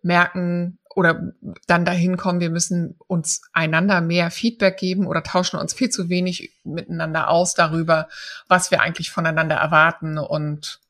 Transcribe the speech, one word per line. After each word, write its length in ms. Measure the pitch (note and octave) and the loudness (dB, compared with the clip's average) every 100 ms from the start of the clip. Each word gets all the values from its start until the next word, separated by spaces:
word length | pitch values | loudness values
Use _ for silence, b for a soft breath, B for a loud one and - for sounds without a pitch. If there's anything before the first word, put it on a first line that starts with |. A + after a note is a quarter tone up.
merken 760 | F3 F3 F3 F#3 F3 F3 F3 - _ | 2 2 2 0 -2 -2 -4 -8 _
oder 380 | - E3+ D#3+ E3+ - - - - | 2 4 2 -6 -10 -16 -14 0
dann 200 | F3 E3+ | 2 2
dahin 320 | F3+ F3 F3+ | 2 2 0
kommen, 220 | F#3+ F3 | -2 0
wir 100 | E3+ | 0
müssen 460 | E3 E3+ F3 E3 - _ | -2 -2 -2 -4 -8 _
uns 340 | F3 D#3 - _ | -2 -2 -6 _
einander 480 | E3 D#3+ D#3+ G3 F#3 | -2 2 2 2 2
mehr 280 | E3 E3+ E3+ | 2 0 0
Feedback 460 | - A#3 A#3 G3 F#3+ | 0 -2 2 0 2
geben 300 | F#3 F#3 F#3 | -2 -2 0
oder 160 | D#3+ | -2
tauschen 360 | - F#3 F3+ - | -2 -2 -2 -4
uns 140 | E3 | -6
viel 160 | - B3 | -2 -2
zu 220 | - E3+ | -2 -2
wenig 420 | F3+ F3+ F3 - _ | 0 -2 -4 -12 _
miteinander 680 | - D#3+ - E3+ D#3+ D#3+ - | -10 -10 -8 -6 -4 -2 2
aus 240 | E3+ F3 | 2 2
darüber, 540 | - E3 E3 E3 D#3+ D#3 B B B _ | 2 0 0 2 0 0 B B B _
was 240 | F3+ - | 2 4
wir 120 | - | 0
eigentlich 280 | - E3 E3+ | 0 -2 -6
voneinander 460 | - E3 D#3+ D#3+ D3+ | -2 0 0 0 0
erwarten 600 | D#3 D#3+ D#3+ E3 D#3+ D#3 | 4 6 4 2 -6 -6
und 640 | C#3+ D#3 D3+ D3+ - - | -4 -4 -4 -6 -10 -16